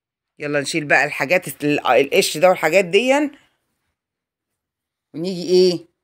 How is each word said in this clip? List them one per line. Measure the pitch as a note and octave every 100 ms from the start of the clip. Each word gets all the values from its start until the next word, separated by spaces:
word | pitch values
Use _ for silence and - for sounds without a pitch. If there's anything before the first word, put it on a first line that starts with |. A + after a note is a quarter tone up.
| _ _ _ -
يلا | D3 D3
نشيل | C#3 E3 D3
بقى | D#3 D3
الحاجات | - C#3 F3+ D3 -
ال-، | D3 D3 -
القش | B2 C#3+ F#3 F3+ D#3
ده | F3+
والحاجات | F3+ D#3+ F#3 F3+
دي، | G3 B3+ C#4 C#4+ - _ _ _ _ _ _ _ _ _ _ _ _ _ _ _ _ _
ونيجي | C#3+ F3+ F3 E3+
ايه | F3+ F#3 E3+ - _